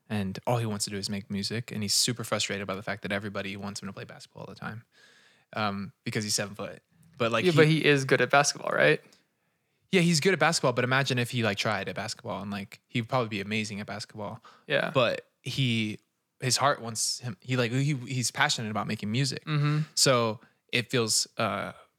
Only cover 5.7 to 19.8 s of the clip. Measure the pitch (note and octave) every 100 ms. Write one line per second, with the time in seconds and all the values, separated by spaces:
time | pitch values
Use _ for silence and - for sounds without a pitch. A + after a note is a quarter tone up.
5.7 | G2+ G2 - - A#2 G#2+ G#2 G2+ G#2 G2
6.7 | - _ _ _ - A#2 A2+ F3+ D#3+ D#3
7.7 | D#3+ C#3+ C#3+ C3 C3+ B2 C#3+ C#3+ - -
8.7 | - D3 D#3 - _ _ _ _ _ _
9.7 | _ _ F#3+ E3+ E3 F3+ F3+ D#3 E3+ C#3+
10.7 | A#2+ B2 C3 C3+ B2 A#2+ B2+ A2 G2+ A#2
11.7 | G#2 G2 F#2 A2+ - A2+ F#2 G2+ G2+ G2
12.7 | - _ B2+ A2+ C3 A2+ G#2 G2 A2 G#2+
13.7 | G2+ G#2+ G#2+ - G#2+ G#2 A#2 - - -
14.7 | - - - A2+ - - _ - B2 C3
15.7 | A2+ G#2+ G#2 _ _ _ - C3 - C3+
16.7 | - A#2 A2 - - B2 - A#2+ B2+ A#2+
17.7 | B2+ C#3 C#3+ B2 B2+ A2+ - C#3+ - A2
18.7 | G#2+ G2+ G#2+ G#2 A#2 C3+ - - D3+ D3
19.7 | D3+